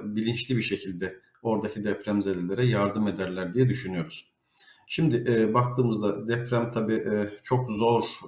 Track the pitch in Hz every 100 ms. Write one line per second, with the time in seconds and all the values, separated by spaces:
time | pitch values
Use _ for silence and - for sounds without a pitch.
0 | 104 107 113 120 - 117 104 98 95 87
1 | 92 - _ _ 117 104 101 107 104 90
2 | 107 104 98 90 87 101 123 107 101 107
3 | 104 90 90 92 87 117 127 101 95 90
4 | 80 - - _ _ _ - _ - -
5 | 156 117 120 113 107 120 123 131 117 104
6 | 104 - 110 123 120 117 117 113 107 110
7 | 107 104 101 - - 127 123 104 117 117
8 | - -